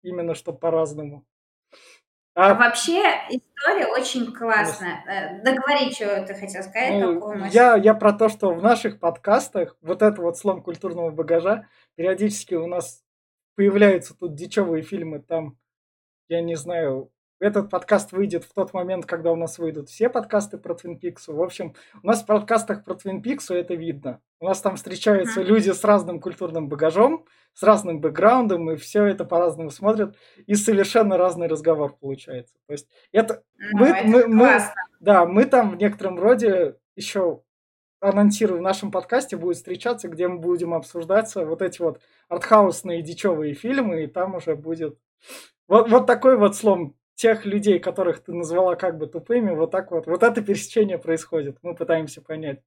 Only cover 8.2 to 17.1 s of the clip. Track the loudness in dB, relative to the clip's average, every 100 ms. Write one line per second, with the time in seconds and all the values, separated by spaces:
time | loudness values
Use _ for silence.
8.2 | 0 0 -4 0 2 2 0 -4 -6 -4
9.2 | 0 0 0 -6 -6 _ -8 2 2 2
10.2 | -4 -2 -4 -4 -8 -10 -10 -6 -6 -4
11.2 | 0 0 2 -2 -4 _ _ -6 -4 0
12.2 | -2 -4 -6 -6 -4 -6 -8 -14 _ _
13.2 | _ _ _ 0 2 6 6 4 -2 -12
14.2 | -12 -12 -6 -4 -2 -4 -6 -10 -10 -12
15.2 | _ -8 -8 -16 _ _ _ _ _ _
16.2 | _ -4 -4 -8 -6 -4 -2 -4 -8